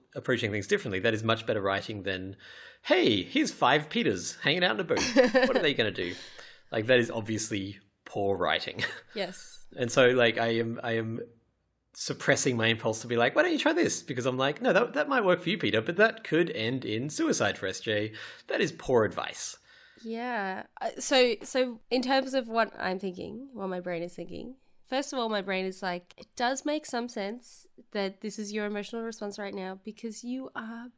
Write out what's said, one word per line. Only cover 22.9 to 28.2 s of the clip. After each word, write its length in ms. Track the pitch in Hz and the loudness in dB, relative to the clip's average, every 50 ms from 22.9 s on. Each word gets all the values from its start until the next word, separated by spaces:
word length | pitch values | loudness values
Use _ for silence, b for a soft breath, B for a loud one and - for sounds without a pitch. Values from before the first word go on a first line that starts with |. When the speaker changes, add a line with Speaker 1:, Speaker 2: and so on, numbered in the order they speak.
| 185 190 | -2 -2
Speaker 2:
thinking, 500 | 196 190 180 185 170 170 214 226 269 277 254 | -4 -6 -6 -6 -8 -10 -10 -12 -12 -12 -10
what 140 | 214 196 190 | -6 -6 -4
my 120 | 185 180 | -4 -4
brain 220 | 180 180 175 165 175 | -4 -4 -4 -4 -4
is 120 | 175 - | -6 -8
thinking, 420 | - 170 170 180 - - - 262 _ _ _ _ - - | -10 -12 -10 -10 -12 -12 -12 -14 _ _ _ _ -20 -10
first 260 | - 262 269 277 - 285 | -4 -2 -2 -2 -2 -2
of 40 | 262 | -2
all, 100 | 233 220 | -2 0
my 120 | 214 202 190 | 0 -2 0
brain 220 | 202 190 190 190 | 0 -2 -2 -2
is 180 | 190 185 - 202 | -2 -4 -4 -4
like, 300 | 185 175 180 - - - - | -4 -4 -4 -8 -12 -20 -20
"It 80 | - _ - | -20 _ -4
does 280 | - 240 247 269 262 - | -2 0 0 0 0 -2
make 180 | 302 294 302 302 | -2 -2 -2 -2
some 220 | - - 240 240 240 | -4 -4 -4 -4 -4
sense 580 | - 226 196 202 226 247 - - - - - _ _ - - _ - | -6 -6 -6 -6 -6 -10 -12 -16 -16 -16 -18 _ _ -20 -16 _ -4
that 280 | 208 196 190 196 - | -2 -2 -4 -4 -6